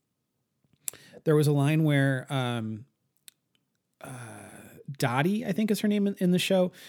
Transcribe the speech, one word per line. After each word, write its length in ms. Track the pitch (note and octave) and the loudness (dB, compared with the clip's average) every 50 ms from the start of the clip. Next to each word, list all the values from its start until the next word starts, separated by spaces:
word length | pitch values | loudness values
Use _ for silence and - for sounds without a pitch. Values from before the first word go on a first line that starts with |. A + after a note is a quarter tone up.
| _ _ _ _ _ _ _ _ _ _ _ _ _ _ _ _ - - - - - - - - - | _ _ _ _ _ _ _ _ _ _ _ _ _ _ _ _ -16 -16 -14 -16 -20 -20 -18 -6 -2
there 120 | D#3+ D3+ | 2 2
was 100 | D3+ D3 | 4 4
a 40 | D3 | 4
line 320 | D3 C#3+ C#3 D3 D#3 D#3+ D#3+ | 2 2 2 2 2 2 2
where, 420 | D3+ C#3+ C#3 C#3 C#3 C3+ B2+ - - | 2 2 2 2 2 0 -2 -4 -6
um, 540 | C#3+ C3 B2+ A#2+ A#2+ A#2 A2 A2 A2 G#2+ B2 _ _ _ _ _ _ _ _ - _ _ _ _ _ _ _ _ _ _ _ _ _ - | -6 -4 -4 -4 -4 -6 -6 -8 -10 -12 -14 _ _ _ _ _ _ _ _ -20 _ _ _ _ _ _ _ _ _ _ _ _ _ -20
uh, 80 | - C3+ C3 B2 A#2+ A2 G#2+ G#2 G2+ G#2 - G#2+ G#2+ - - - - - C#3 | -18 -16 -16 -16 -16 -16 -16 -18 -20 -20 -20 -20 -20 -20 -20 -20 -16 -14 -6
Dottie, 480 | - D3 B2 A#2+ C3+ D3 F#3 G#3 G#3+ B3 | -2 -2 0 2 2 2 2 0 -2 -2
I 80 | G3+ F#3 | -4 -2
think 180 | - A3 G#3 | -2 0 0
is 80 | G#3 - | 0 0
her 80 | - | 0
name 200 | G#3 G#3 G#3 G3+ | 0 0 2 0
in, 80 | G3+ G3+ - | 0 0 0
in 120 | F#3+ F3+ | 2 2
the 80 | F3+ F3 | 2 2
show. 320 | - - F#3+ F#3 F3+ F3+ - - - | 2 2 2 2 2 0 -2 -12 -20